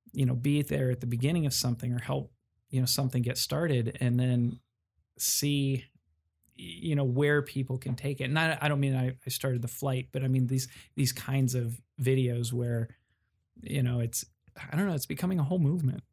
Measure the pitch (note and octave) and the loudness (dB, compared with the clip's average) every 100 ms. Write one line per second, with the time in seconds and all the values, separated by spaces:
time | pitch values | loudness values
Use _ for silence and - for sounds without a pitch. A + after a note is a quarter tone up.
0 | - - C3 B2+ C3+ D3 C#3+ C#3+ C3 B2+ | -12 -2 0 2 2 2 2 0 0 0
1 | B2+ A#2+ C3+ E3+ D3 - C3+ A#2 B2+ A#2+ | -2 0 0 2 0 0 0 0 -2 -4
2 | A#2 C#3 C#3 _ _ _ _ C3 B2 - | -2 -4 -4 _ _ _ _ 0 0 2
3 | C3+ B2+ A#2+ - - C#3+ E3 C3 A#2 - | 0 0 0 -2 -2 0 2 2 0 0
4 | B2+ A#2+ B2+ B2 A#2+ - _ _ _ _ | 0 2 4 4 2 -2 _ _ _ _
5 | _ - - - D3 C#3+ C#3 C3+ - _ | _ -6 -2 0 2 2 2 0 -4 _
6 | _ _ _ _ _ - F3+ E3+ E3 D3 | _ _ _ _ _ -18 -16 -8 -2 0
7 | C3+ B2 D3 D3 C#3+ - C3 C3 C3+ B2 | 2 2 4 4 2 -4 -2 -4 -4 -4
8 | C#3 C3+ C3 D3+ D#3+ D#3 D3 C#3+ C#3 C3 | -4 -4 0 2 2 2 0 2 2 2
9 | B2+ B2+ - - C#3 B2 A#2 - C#3 C3 | 0 -4 -8 -4 -2 -2 -4 -4 -4 -4
10 | C3 C3+ C3 C3 B2 C3 B2+ - - - | -4 -4 0 2 2 0 -4 -12 -16 0
11 | C3 B2 - C3+ C3 B2+ A#2 A#2+ - - | 0 0 -2 2 2 2 -2 -6 -12 -2
12 | B2+ C3+ B2 A#2+ A#2 A#2+ A#2+ A#2 A2+ - | 2 2 2 0 -2 -2 -2 -2 -4 -8
13 | _ _ _ _ _ - - C#3+ B2 B2 | _ _ _ _ _ -20 -6 0 0 0
14 | A#2 - - _ - - - D3 G3 D#3 | -2 -4 -10 _ -20 -18 -6 -2 0 0
15 | - D3 F3+ F#3 C#3+ F#3 C#3+ F3 C#3 - | -4 -4 -2 0 2 2 2 2 0 -2
16 | - | -8